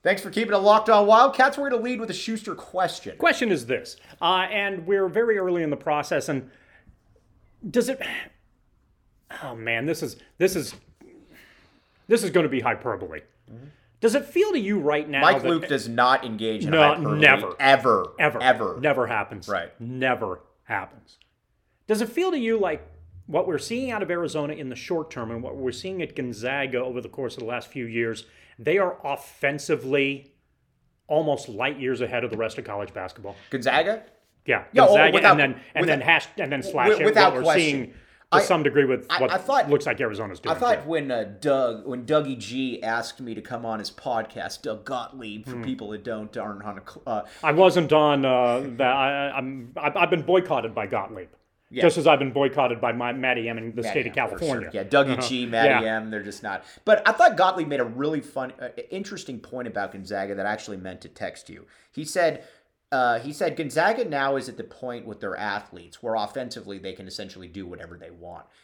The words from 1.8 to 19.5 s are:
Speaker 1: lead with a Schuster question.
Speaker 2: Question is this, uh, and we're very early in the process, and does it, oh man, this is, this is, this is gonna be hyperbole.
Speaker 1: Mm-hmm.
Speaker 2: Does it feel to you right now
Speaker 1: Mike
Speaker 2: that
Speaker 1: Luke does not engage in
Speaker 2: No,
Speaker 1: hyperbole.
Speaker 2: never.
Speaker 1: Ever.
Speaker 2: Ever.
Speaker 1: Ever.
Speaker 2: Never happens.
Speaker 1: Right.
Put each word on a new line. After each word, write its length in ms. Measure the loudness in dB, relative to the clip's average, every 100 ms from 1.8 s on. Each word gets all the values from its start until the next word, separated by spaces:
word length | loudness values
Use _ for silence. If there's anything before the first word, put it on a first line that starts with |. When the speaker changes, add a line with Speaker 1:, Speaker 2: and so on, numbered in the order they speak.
Speaker 1:
lead 180 | -2 -4
with 100 | -6
a 40 |
Schuster 400 | -8 -6 -8 -8
question. 640 | -12 -8 -2 -2 -4 -14 0
Speaker 2:
Question 320 | 0 2 0
is 140 | -2 -2
this, 300 | -4 -4 -20 -20 -2
uh, 260 | 0 2 0
and 340 | -2 -2 -4 -2
we're 220 | 0 2
very 300 | 0 0 0
early 240 | 0 0
in 80 | -2
the 60 | -2
process, 520 | -2 -2 0 -4 -2
and 220 | -6 -6 _ _ _ _ _ _ _ _ _ _ _ -4
does 200 | -2 -2
it, 120 | -6 -8 -10 -12 _ _ _ _ _ _ _ _ _ _ -14
oh 100 | -14
man, 320 | -8 -4 -2 -2
this 160 | -4
is, 140 | -6 -10 _ _
this 180 | 0 0
is, 180 | -6 -12 _ _ -20 -20 _ -20 -20 _ _ _ _ _ 0
this 160 | 0
is 60 | 4
gonna 180 | 2 2
be 120 | 0
hyperbole. 600 | -2 -2 -6 -8 -10 -14 _ _ _
Speaker 1:
Mm-hmm. 160 | -20 -20 _ _ _
Speaker 2:
Does 160 | 0 0
it 80 |
feel 260 | 0 0 2
to 80 | 0
you 220 | 0 0
right 280 | 2 0 0
now 120 | 4
Speaker 1:
Mike 220 | 6 6
Speaker 2:
that 60 | 2
Speaker 1:
Luke 200 | 0 0
does 200 | -2 -2
not 360 | 2 4 4
engage 400 | 0 -4 -4 -2
in 80 | 2
Speaker 2:
No, 100 | 6
Speaker 1:
hyperbole. 380 | 6 6 0 6
Speaker 2:
never. 340 | 8 8 2 2
Speaker 1:
Ever. 460 | 6 6 6 2 0 0
Speaker 2:
Ever. 240 | 0 4
Speaker 1:
Ever. 360 | 2 4 0 -2
Speaker 2:
Never 260 | 0 0 0
happens. 420 | -2 -4 -10
Speaker 1:
Right. 220 | -4